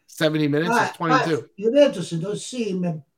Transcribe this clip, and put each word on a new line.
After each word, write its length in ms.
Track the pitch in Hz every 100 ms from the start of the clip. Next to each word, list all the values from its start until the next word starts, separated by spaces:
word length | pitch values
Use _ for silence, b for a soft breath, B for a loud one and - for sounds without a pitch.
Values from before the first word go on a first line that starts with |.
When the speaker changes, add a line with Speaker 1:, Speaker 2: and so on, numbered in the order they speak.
| _
Speaker 1:
Seventy 420 | - 156 156 147
minutes 220 | 147 175
Speaker 2:
but, 200 | 233 -
Speaker 1:
is 60 | -
twenty-two. 400 | 165 - 165 139
Speaker 2:
but 140 | - -
Juventus, 540 | 220 285 269 190 160
you 60 | 165
don't 180 | 190 208
see 320 | - 254 208
him 140 | 185
and 180 | 175 156 -